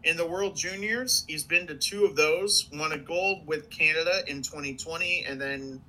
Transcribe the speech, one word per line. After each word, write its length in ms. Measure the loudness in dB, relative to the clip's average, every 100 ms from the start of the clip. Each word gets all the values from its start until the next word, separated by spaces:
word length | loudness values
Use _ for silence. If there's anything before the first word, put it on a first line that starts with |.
In 140 | 0 0
the 100 | 0
World 300 | 0 -2 -2
Juniors, 680 | -4 -4 -2 -2 2 0 0
he's 160 | -6 0
been 200 | 0 -2
to 80 | -4
two 280 | -4 4
of 140 | 4 6
those, 520 | 4 4 4 2 2
won 180 | -2 -2
a 60 | -4
gold 500 | -4 0 0 0 -2
with 220 | -4 -4
Canada 540 | 2 4 4 2 2 0
in 140 | -6
twenty 340 | -8 -8 -8 -8
twenty, 480 | -6 -4 -2 -2
and 160 | -2 -4
then 420 | -4 -4 -8 -12